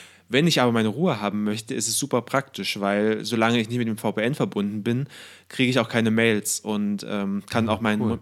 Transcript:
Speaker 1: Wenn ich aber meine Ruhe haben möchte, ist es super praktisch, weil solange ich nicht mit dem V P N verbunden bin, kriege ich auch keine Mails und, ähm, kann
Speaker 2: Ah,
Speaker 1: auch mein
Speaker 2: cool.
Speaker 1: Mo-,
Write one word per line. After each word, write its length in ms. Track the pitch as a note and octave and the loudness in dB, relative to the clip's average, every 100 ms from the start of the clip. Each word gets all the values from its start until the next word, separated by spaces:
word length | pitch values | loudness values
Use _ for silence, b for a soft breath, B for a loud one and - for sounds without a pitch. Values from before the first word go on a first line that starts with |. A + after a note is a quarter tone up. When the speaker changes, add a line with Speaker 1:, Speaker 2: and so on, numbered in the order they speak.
| B B B | B B B
Speaker 1:
Wenn 160 | B2 E3+ | 2 4
ich 140 | D3+ | 4
aber 120 | B2 | 4
meine 160 | A#2 A2 | 4 2
Ruhe 340 | G2 F3+ A#2 | 2 0 0
haben 200 | G#2 G#2 | -2 -2
möchte, 280 | G#2 G#2+ A2 | -2 -2 -4
ist 140 | B2+ - | -6 -4
es 100 | - | -4
super 220 | C#3 B2 | -2 -2
praktisch, 580 | - C3+ C3+ - G2 G#2+ | 0 -2 -2 -6 -6 -2
weil 440 | G2 G2+ G#2+ A2 | 0 2 2 0
solange 340 | G#2+ A2+ A2+ A#2+ | -2 2 2 2
ich 120 | A2 | 0
nicht 80 | B2 | -2
mit 100 | A2+ | -2
dem 80 | G#2+ | -2
V 160 | A2+ | -2
P 80 | G#2 | 0
N 140 | A2+ | 0
verbunden 480 | D3 G#2+ G#2 G2+ G#2 | 0 -2 -2 -2 -2
bin, 240 | G2+ A#2+ C#3+ B B B B | -2 -2 -4 B B B B
kriege 220 | - B2+ | 0 2
ich 80 | B2+ | 2
auch 100 | A2 | 2
keine 220 | A#2 A2+ | 2 2
Mails 500 | A2 A2+ G#2+ G#2 - | 4 4 2 0 -6
und, 460 | G#2+ G#2 G#2 G2+ A2+ | -4 -2 -2 -4 -4
ähm, 340 | G#2 G2 G2+ - | -4 -2 -4 -2
kann 220 | A#2+ A2+ | 0 0
Speaker 2:
Ah, 20 | |
Speaker 1:
auch 80 | G#2+ | 0
mein 180 | A2 G#2+ | 0 0
Speaker 2:
cool. 60 | A2 | 0
Speaker 1:
Mo-, 80 | F#2+ | -2